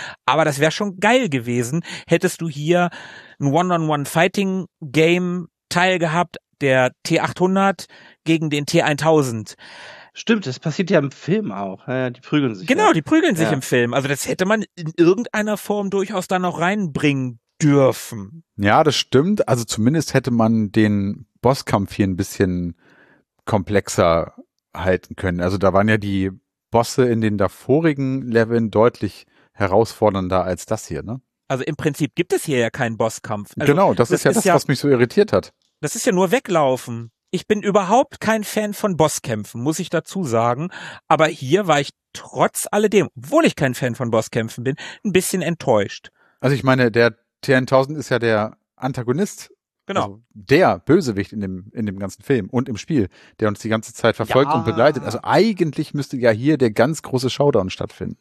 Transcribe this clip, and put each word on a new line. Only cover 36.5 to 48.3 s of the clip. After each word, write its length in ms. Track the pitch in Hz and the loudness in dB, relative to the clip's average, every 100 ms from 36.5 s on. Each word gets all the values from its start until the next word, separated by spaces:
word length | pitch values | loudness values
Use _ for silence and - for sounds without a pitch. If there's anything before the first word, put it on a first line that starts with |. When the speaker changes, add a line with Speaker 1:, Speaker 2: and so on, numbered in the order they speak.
| 170 139 127 - 117 117 _ _ | 2 2 0 -4 -10 -10 _ _
Speaker 1:
Ich 160 | 180 - | -8 -2
bin 140 | 214 | -2
überhaupt 560 | 208 202 180 233 294 - | 2 0 4 2 2 -4
kein 240 | 214 220 | -2 -2
Fan 300 | 208 - 214 | -2 -4 -4
von 240 | 202 214 165 | -4 -2 2
Bosskämpfen, 640 | 156 - - 107 101 117 | 2 0 -6 -6 -6 -6
muss 180 | 127 160 | -4 -4
ich 100 | 170 | -4
dazu 340 | 165 - 190 156 | -4 -4 -6 0
sagen. 440 | 113 117 123 175 - - - _ | 2 2 0 -6 -10 -16 -18 _
Aber 200 | 151 156 | 2 2
hier 400 | 160 131 180 190 | 0 0 0 2
war 120 | 147 | 0
ich 120 | 143 _ _ | 0 _ _
trotz 540 | - - 127 180 - - | -20 -10 0 0 0 -4
alledem, 380 | 208 214 208 156 - | 0 2 2 0 -6
obwohl 300 | 135 294 294 | 0 2 2
ich 100 | - | 2
kein 180 | 135 123 | -2 -2
Fan 200 | 127 113 | -4 -4
von 160 | 117 | 0
Bosskämpfen 520 | 110 - 120 113 - | 0 0 -4 -4 -6
bin, 120 | 120 143 - - 214 | -6 -6 -12 -8 0
ein 60 | |
bisschen 280 | 180 - 185 | 0 0 -4
enttäuscht. 680 | 156 170 - 107 101 - - _ _ _ | -4 -4 0 0 0 -8 -20 _ _ _
Speaker 3:
Also 140 | 127 135 | -2 0
ich 80 | |
meine, 280 | 131 131 123 | 2 2 2
der 240 | 113 117 107 _ _ | 4 2 0 _ _
T 120 | - 131 | 0 2
eintausend 420 | 127 131 135 156 | 4 2 2 -6
ist 120 | - | -4
ja 100 | 123 | -2
der 380 | 117 | 0